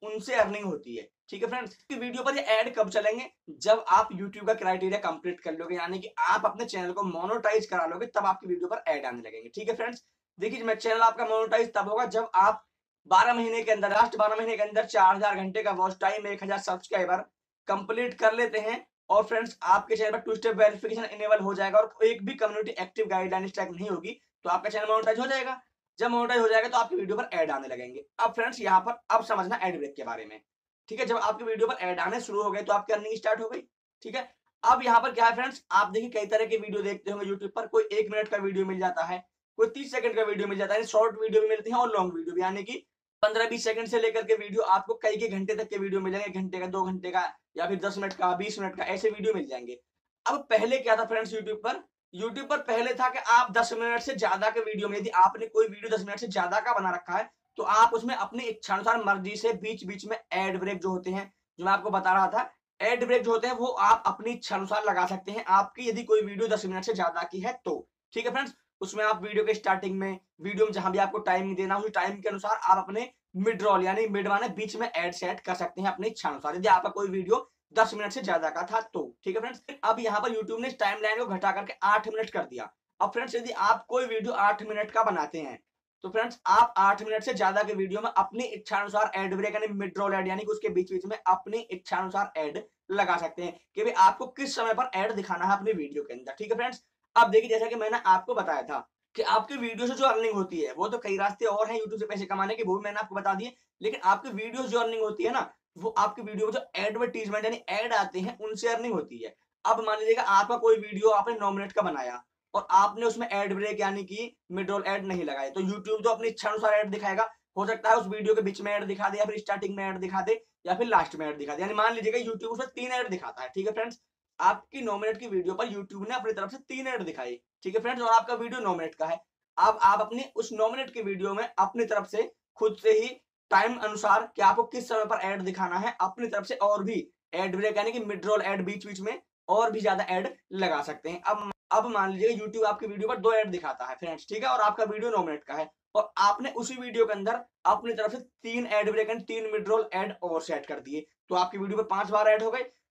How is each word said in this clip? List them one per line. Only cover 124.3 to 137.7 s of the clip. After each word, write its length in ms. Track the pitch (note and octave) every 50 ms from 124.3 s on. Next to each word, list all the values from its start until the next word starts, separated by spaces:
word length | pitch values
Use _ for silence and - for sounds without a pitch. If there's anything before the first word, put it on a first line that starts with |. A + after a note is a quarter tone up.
| _ -
आपकी 420 | E3+ F#3+ G#3+ - - _ - C#4
नौ 160 | A#3+ G#3+ G3+
मिनट 220 | G3+ G#3+ A3 A3 -
की 80 | B3
video 260 | A3 G3 F#3 F3 F3+ F#3
पर 120 | G#3 B3
YouTube 400 | A#3 G3+ G3+ F#3+ - G3 G3 G3+ A3+
ने 60 | B3+
अपनी 180 | B3 - A3 G#3
तरफ 180 | G3 G3 G3
से 60 | C4 C4+
तीन 280 | - - C4 C4 C4
ऐड 160 | C4 B3 A3 F3+
दिखाई। 360 | D#3+ D3+ C3+ B2+ B2 A#2+ - _ _ _ _ -
ठीक 120 | F#3 G3
है 60 | A3
friends, 200 | A3+ A#3+ A#3+ A#3+
और 100 | A#3+ A3+
आपका 220 | A3+ A3+ A3+ A#3+ A#3+
video 260 | A3+ A#3 A#3 B3+ B3
नौ 140 | A3 F#3+ F3+
मिनट 200 | E3+ E3 D#3+ -
का 100 | - D#3
है, 140 | D#3+ E3 E3 _ _ _ _ _ _ -
अब 220 | - - A3 G#3+ A3 F#3+
आप 180 | G3 G#3 G#3
अपने 300 | G#3+ G#3+ A#3 B3+ C4+ - -
उस 140 | A3 A3 - A3+
नौ 160 | G#3+ A3 A3+
मिनट 240 | B3 C4+ C4 - -
की 80 | A#3 G#3
video 300 | G3+ G3 F#3 G3 G3 G3
में 100 | G#3+ A#3 -
अपनी 360 | - - G3 F#3+ - A#3 A3+
तरफ 220 | G3 G#3+ G3+ G3
से 240 | - - G#3+ A#3 - _ _ _ _ _
खुद 200 | - G#3+ A3 G#3
से 140 | - - A3 A3
ही 160 | G#3+ A#3 B3+ B3 - _ _ _ _ _ -
टाइम 240 | G#3 G3 G#3+ A#3 B3 A#3+
अनुसार 500 | G#3+ G#3+ G#3+ G#3 G#3+ G#3 G3 A3 A3 - -
कि 60 | -
आपको 220 | G3 F#3+ - A#3 A#3
किस 220 | - - B3 - -
समय 160 | A#3 A3 G#3+
पर 140 | G#3+ A3 - F#3+
ऐड 180 | F#3+ G3 G3 F#3
दिखाना 340 | F#3+ F3+ F#3+ F#3+ F3+ F3
है, 180 | F#3+ G3+ A#3+ - -
अपनी 260 | F#3 F#3+ F#3 A#3+ A#3+
तरफ 180 | A3 G#3 G3+ F#3+
से 100 | - -
और 260 | - G3+ G#3 G#3 G#3 G3
भी 240 | A3 A3 F3 - - _ _ _ - D#3+
ऐड 200 | F3 F#3+ F#3+ F3+
ब्रेक 220 | F#3+ G#3 G#3+